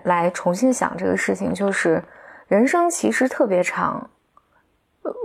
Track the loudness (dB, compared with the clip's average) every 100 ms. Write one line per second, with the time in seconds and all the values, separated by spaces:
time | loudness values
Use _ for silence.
0 | 0 0 0 0 -2 2 2 2 -2 -2
1 | -2 -2 -2 -2 -4 -2 -2 0 0 0
2 | -2 -20 -20 -16 0 2 4 4 2 0
3 | 0 0 0 0 2 2 0 -2 -4 -4
4 | -12 _ _ _ _ _ _ _ _ _
5 | -10 -6